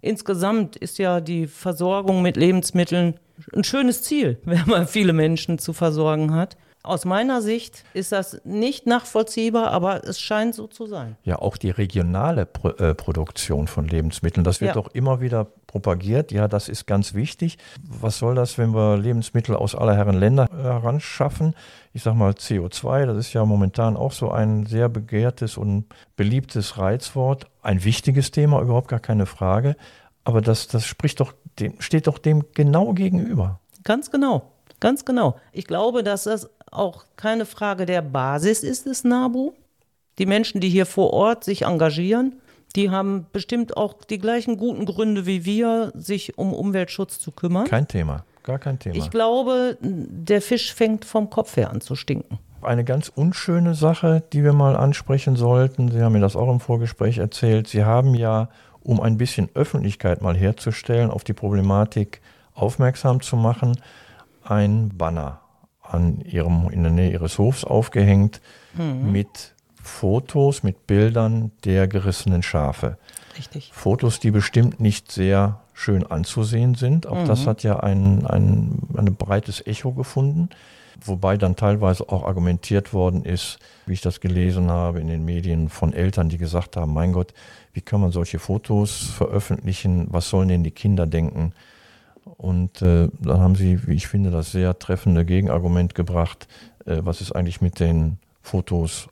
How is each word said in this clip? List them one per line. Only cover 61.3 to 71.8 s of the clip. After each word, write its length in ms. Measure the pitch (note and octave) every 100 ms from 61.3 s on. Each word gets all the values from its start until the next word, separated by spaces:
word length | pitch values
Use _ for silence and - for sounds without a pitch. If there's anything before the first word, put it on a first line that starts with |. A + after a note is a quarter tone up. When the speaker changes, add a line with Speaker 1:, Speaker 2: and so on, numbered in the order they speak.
Speaker 2:
Problematik 880 | G#2 G#2 G2+ G2 G2 G#2+ - G2+ - _ _ _
aufmerksam 680 | - G#2+ - B2+ C3 C3+ B2+
zu 160 | - A#2+
machen, 420 | A2+ A#2 B2 B2 - - - - - _
ein 460 | - G#2 G#2 A2 A2 F#2+
Banner 440 | E2 E2 C#2+ C#2 _ _ _ _
an 380 | - F2 E2+ -
Ihrem, 460 | - F2 E2 E2+ E2+
in 120 | -
der 100 | E2
Nähe 180 | E2+ F2+
Ihres 260 | - E2 -
Hofs 260 | G#2 C3+
aufgehängt 760 | - G#2 A#2 - G2+ G2 G#2 - _ - - E3
Speaker 1:
Mhm. 360 | D#3+ C3 A#2
Speaker 2:
mit 420 | G2 G2+ - - _ _ _
Fotos, 800 | - - F#2+ A2 C3+ D3+ C#3 C#3
mit 240 | G2 F#2 -
Bildern 640 | G2+ A2 A#2 A2+ A2+ A2 _
der 220 | - F#2+